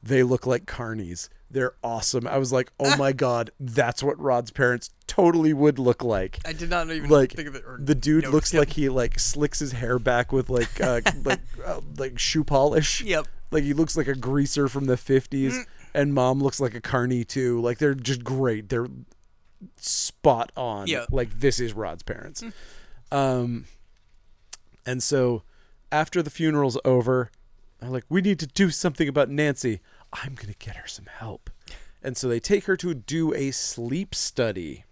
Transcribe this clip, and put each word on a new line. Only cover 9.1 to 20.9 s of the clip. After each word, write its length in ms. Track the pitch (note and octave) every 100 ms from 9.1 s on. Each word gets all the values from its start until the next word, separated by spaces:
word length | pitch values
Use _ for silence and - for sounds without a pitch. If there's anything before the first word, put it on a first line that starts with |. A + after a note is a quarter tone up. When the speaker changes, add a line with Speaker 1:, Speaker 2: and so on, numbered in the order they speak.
| -
Speaker 1:
slicks 400 | - - D3 -
his 140 | D3
hair 260 | B2 A#2 B2
back 320 | A#2 A#2+ B2
with, 180 | C3+ A#2+
like, 320 | B2+ A#2 -
uh, 200 | A#2+ A#2+ -
Speaker 2:
<laughs> 120 | C#3
Speaker 1:
like, 180 | C#3 - - -
uh, 180 | C3 D#3 D3+ D3
like, 180 | C3 B2
shoe 260 | - D#3+
polish. 600 | D3 C#3 C#3+ D#3 D3+ -
Speaker 2:
Yep. 240 | A3 E3+ D#3 - -
Speaker 1:
Like, 120 | D#3
he 100 | C#3+
looks 220 | C#3+ D#3+ -
like 120 | C#3
a 80 | C3+
greaser 520 | B2 C#3 C#3+ - C#3
from 180 | C3 C#3
the 120 | B2
fifties, 560 | - C3+ - C#3 C3+
Speaker 2:
Mm. 120 | B3+ B3 - -
Speaker 1:
and 200 | - C#3+ C#3
mom 260 | B2+ C3+
looks 180 | C#3 -
like 140 | C3
a 80 | A2
carny 420 | - C3 B2 B2
too. 380 | A#2 - B2+ A#2+
Like, 160 | A#2 A#2+
they're 160 | D3
just 300 | C#3 A#2+ C3
great. 460 | A#2+ C3 C3 A2 G#2
They're 180 | A#2+ B2+ C3 B2 _ _ _ _ - - -
spot 720 | - - - - - A#2+ A#2 -
on. 300 | B2 G#2
Speaker 2:
Yeah. 180 | G2+